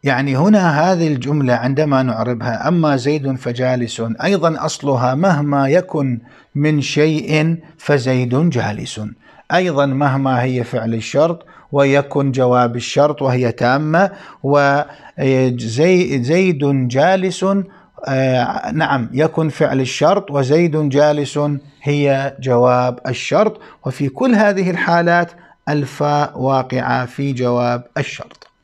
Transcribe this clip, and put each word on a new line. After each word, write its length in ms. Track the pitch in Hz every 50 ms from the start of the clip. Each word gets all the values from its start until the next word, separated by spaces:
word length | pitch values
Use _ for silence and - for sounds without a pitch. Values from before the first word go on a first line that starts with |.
| -
يعني 340 | 143 131 127 139 143 135
هنا 440 | 131 160 208 214 202 185 165 143 147
هذه 260 | 160 185 190 170 165
الجملة 460 | 156 147 123 123 139 151 151 139 123 123
عندما 500 | 117 117 127 135 143 156 147 139 131 131
نعربها: 640 | 127 110 110 113 120 123 110 - 123 113 110 -
"أما 280 | 147 175 170 160 151 139
زيد 400 | 127 117 143 151 151 135 139 131
فجالس"، 640 | 127 - 131 120 123 127 127 127 123 120 113 - - 113 113 113 - -
أيضًا 420 | 180 202 185 151 165 160 - 156
أصلها: 500 | 156 - - - 143 135 120 123 127 131
"مهما 540 | 139 180 196 165 143 147 147 143 139 139 135
يكن 500 | 147 180 180 180 - 156 139 131 123 113 - - - - _ _ _
من 260 | 143 147 156 151 147
شيء 760 | 131 - - 151 147 160 156 156 - - 156 156 156 165 165 165 - - -
فزيد 720 | _ - - 147 139 120 131 131 127 127 117 123 135 165 170
جالس". 520 | 135 120 107 104 104 110 123 - - 107 107 104 - _ _ - - - _ _ -
أيضًا 320 | 175 185 180 147 139 139
مهما 580 | 139 131 135 147 139 131 135 135 135 131 120 123
هي 200 | 131 127 123 110
فعل 300 | - - 120 113 113 117
الشرط 520 | 113 110 - - 139 156 165 170 165 - - - - - _
ويكن 600 | 139 139 139 139 135 143 139 143 - 143 139 139
جواب 440 | 127 131 127 123 123 123 123 120 120
الشرط 460 | 120 120 - - 139 143 151 147 -
وهي 300 | 139 131 127 127 123 117
تامة، 600 | 113 - - 120 127 143 156 151 160 170 196 190 190 - - - - _ -
وزي-، 1800 | 139 143 143 143 139 139 143 147 - - - - - _ - 131 131 135 131 131 127 123 120 117 113 110 123 156 180 185 180 180 - 143 131 120
زيد 640 | 127 165 180 190 185 170 135 147 139 139 135 127
جالس، 580 | 120 123 135 147 180 190 190 185 190 175 - 185 190 196 196 185 196 - - _ _ _ - -
آه، 640 | - 135 135 131 131 127 127 120 - - - - -
نعم، 380 | - 156 156 - 139 131 113 - 117
يكن 360 | 127 156 160 165 165 160 156
فعل 320 | 135 - 156 - 131 135
الشرط 500 | 131 123 - - 147 160 196 202 202 -
وزيد 580 | - 139 135 127 147 165 175 170 147 156 151 143
جالس 500 | 131 143 147 151 147 147 143 139 - 147 147 147 147 139 - - _ _ -
هي 520 | 147 147 147 143 139 135 135 135 139 - -
جواب 600 | 127 127 120 120 123 127 123 123 123 127 120 - -
الشرط، 540 | 135 123 - - - - 170 220 220 220 - - - - _ -
وفي 240 | 135 131 - 143 135
كل 260 | - - 254 262 233
هذه 340 | 202 220 208 202 190 190 180
الحالات 640 | 175 175 - - 170 170 170 170 170 175 175 170 - - - - - _ _ -
الفاء 680 | 151 147 143 131 - - 147 147 147 147 147 - - -
واقعة 680 | 127 135 135 131 127 127 131 127 120 123 120 127 127
في 280 | 123 - - 139 139 135
جواب 500 | 120 123 123 123 123 123 120 120 123 127 - _
الشرط. 500 | - 139 - - - - - - _ - _ _ _